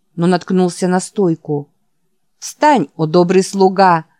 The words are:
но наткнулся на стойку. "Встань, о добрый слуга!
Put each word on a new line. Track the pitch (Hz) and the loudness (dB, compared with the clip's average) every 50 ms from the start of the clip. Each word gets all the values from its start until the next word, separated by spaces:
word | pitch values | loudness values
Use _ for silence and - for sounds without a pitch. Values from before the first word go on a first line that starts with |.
| _ _ _ | _ _ _
но | 170 170 | -4 -2
наткнулся | 180 185 170 - - 190 185 185 175 170 - 190 180 | 0 0 -2 -2 -2 -2 0 0 -2 -2 -4 -4 -2
на | 180 185 | -2 -2
стойку. | - - - 214 196 175 165 156 - - 147 143 143 _ _ _ _ _ _ _ _ _ _ _ _ _ _ _ | -4 -6 -6 -2 -2 -2 -2 -4 -6 -8 -8 -8 -8 _ _ _ _ _ _ _ _ _ _ _ _ _ _ _
"Встань, | - - - - - 302 294 220 156 - _ | -18 -16 -6 -2 0 2 2 2 0 -4 _
о | - 160 | -6 -4
добрый | 156 156 175 175 175 185 190 190 | 0 2 2 2 2 2 0 0
слуга! | - - 190 190 185 185 190 196 185 170 160 160 _ _ _ | 0 0 0 0 2 2 2 2 2 2 0 -2 _ _ _